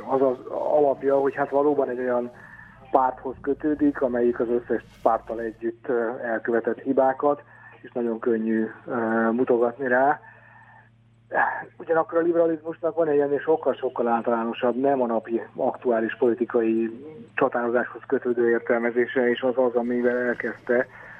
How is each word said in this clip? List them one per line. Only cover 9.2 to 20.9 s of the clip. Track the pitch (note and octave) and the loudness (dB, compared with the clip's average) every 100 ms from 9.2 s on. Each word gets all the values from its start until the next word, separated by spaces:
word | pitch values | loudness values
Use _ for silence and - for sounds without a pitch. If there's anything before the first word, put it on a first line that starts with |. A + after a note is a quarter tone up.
| A2+ | 0
mutogatni | A#2 C3 A#2+ A#2+ A#2 C3 | 0 2 2 2 -2 -2
rá. | B2 C#3 D3+ - - - - - - - _ _ _ - - - - - - | 2 2 0 -6 -20 -20 -20 -20 -20 -20 _ _ _ -6 -2 -2 -2 -12 -14
Ugyanakkor | F3+ E3 D#3+ E3 | -2 0 0 0
a | |
liberalizmusnak | E3+ E3+ E3 D#3 D#3+ D#3 E3 D3+ | 2 2 2 0 -8 -6 -4 0
van | D#3+ | 2
egy | C#3+ | 2
ennél | C#3+ C#3 | 2 0
sokkal-sokkal | - D#3+ C#3 B2 B2+ - A#2 | 0 0 0 -2 -4 -2 0
általánosabb, | A#2 A#2 A#2 A#2 A2+ B2 A#2+ | 0 0 0 -2 -2 -2 0
nem | C#3 C#3 | 0 2
a | A#2+ | 0
napi | A2+ A#2 A2+ - - | -2 -2 -6 -6 -4
aktuális | B2+ - B2+ A2+ A2+ - | -4 -2 0 0 0 0
politikai | B2 A2+ A#2 A#2+ A2+ A2+ A2+ A2+ - - A#2 | 0 2 0 0 2 0 -2 -6 -16 -18 -10
csatározáshoz | - C3+ B2 A#2+ A#2+ A2+ A2+ - | -2 0 0 0 0 -2 -8 -4
kötődő | C3 B2 A#2+ A#2 | -2 0 2 2
értelmezése, | A#2 A#2 A#2+ A#2 A#2 A#2 C3+ A#2+ | 2 2 0 2 0 0 2 2
és | A#2 | 2
az | C3 B2 | 0 2
az, | B2 | 2
amivel | A#2+ A#2+ B2 A#2+ B2 | 2 -2 0 0 0
elkezdte, | B2 A#2 A#2 - - B2 C3 | -2 -2 -4 -6 -2 0 0